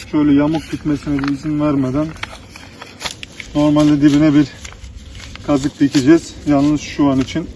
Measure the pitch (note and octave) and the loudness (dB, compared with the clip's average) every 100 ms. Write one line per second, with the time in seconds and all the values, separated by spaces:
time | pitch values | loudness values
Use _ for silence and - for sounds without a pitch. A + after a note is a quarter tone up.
0 | - - D4 C#3+ D3 D#3+ - D#3 D3+ D3 | -6 0 4 4 2 -2 -4 -8 -4 -4
1 | - C#3+ C#3 C#3 D#3 D3+ D3+ C#3 C3 C3+ | -2 -4 -2 -4 -4 -2 0 0 0 -2
2 | D#3 D#3 - - - - - - - - | -4 -8 -14 -16 -20 -20 -20 -20 -20 -14
3 | - - - - - D4+ D4+ D4+ D4+ C#4+ | -14 -12 -16 -16 -6 0 2 4 4 4
4 | D4 C#3 D#3 C#3+ D4+ - - - - - | 4 4 4 4 2 -2 -18 -18 -20 -20
5 | - - - - - D4 C#4 - C#4 D4 | -20 -18 -18 -12 -2 -2 -2 0 0 2
6 | B3+ E4 - - - C#4+ C#4+ D4+ - - | 4 4 2 -8 0 2 2 0 -4 -2
7 | C#4+ - B3 D#3+ F3+ | 0 2 -2 -6 -10